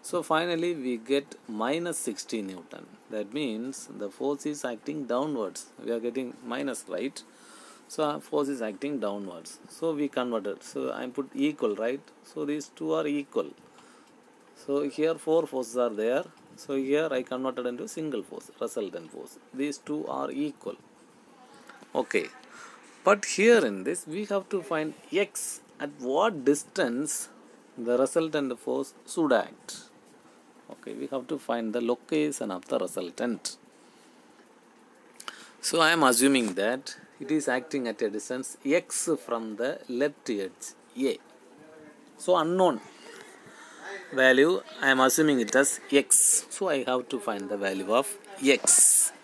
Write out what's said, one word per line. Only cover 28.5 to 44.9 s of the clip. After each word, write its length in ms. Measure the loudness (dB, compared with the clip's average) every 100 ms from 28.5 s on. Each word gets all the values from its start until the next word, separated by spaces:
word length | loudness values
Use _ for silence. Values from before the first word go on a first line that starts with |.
| -6
force 360 | -4 -4 -6 -12 -8
should 260 | 0 4
act. 480 | 4 2 -10 -16 -16 -18 -20 -20 -20 -20 -20 _ -20 -20
Okay, 220 | -16 -12
we 140 | -10 -6
have 200 | -6 -6
to 100 | -8
find 340 | -4 -2 -2
the 80 | -2
location 680 | -2 -2 -2 0 0 -2 -6
of 160 | -8 -4
the 120 | -2
resultant. 800 | -2 -4 -8 -4 -4 -4 -8 -12 -20 -20 -20 -20 -20 -20 -20 -20 -20 _ _ _ -20 -20 -20 -16 -14 -14 -20 -8
So 180 | -2 4
I 120 | 6
am 100 | 8
assuming 520 | 6 8 6 6 2
that 400 | 0 0 0 -6 -16 -20 -14
it 120 | -2
is 180 | 0 2
acting 400 | -2 -2 -4 -4
at 140 | -2
a 80 | -2
distance 480 | -4 -6 -6 -6 -8 2
X 420 | 2 2 -4 -2 -2
from 320 | -2 -4 -4 -4
the 240 | -4 -4 -6
left 400 | -2 -2 -2 -4
edge 460 | -4 -4 -10 -16 -16 -18 -2
A. 200 | -2 -2 -8 -20 -20 -20 -20 -20 -20 -20 -20 -8
So 180 | 2 4
unknown 440 | 4 4 4 4 -6 -20 -20 -20 -20 -20 -20 -20 -20 -18 -14 -14 -6
value, 480 | 4 6 8 6 4 -4 -2
I 80 | 2